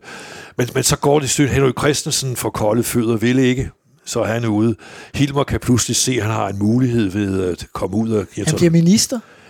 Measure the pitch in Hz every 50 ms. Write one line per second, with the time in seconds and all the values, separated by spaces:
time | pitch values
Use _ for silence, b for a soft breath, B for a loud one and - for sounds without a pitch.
0 | B B B B B B B B B B B - 127 120 - 131 127 - 147 -
1 | - 147 143 151 143 120 - - 147 127 107 135 139 135 123 - - 143 147 -
2 | - 160 - - - 135 123 - - 110 - - 113 104 107 120 110 - - 120
3 | 117 110 117 107 107 120 123 131 131 127 127 127 127 85 - _ _ _ _ _
4 | _ - - 120 107 98 110 117 120 117 107 104 110 117 110 B B B B B
5 | B B - - 139 147 139 143 139 - 113 110 - - 127 113 - - 120 -
6 | - - 127 117 101 107 110 110 107 98 101 101 101 104 113 127 131 123 117 117
7 | 107 95 90 104 104 98 95 95 92 90 85 - - - - - 107 95 92 107
8 | 113 113 110 107 98 - - - - 156 156 - 180 170 165 170 165 170 202 220
9 | - - 269 226 B B B B B B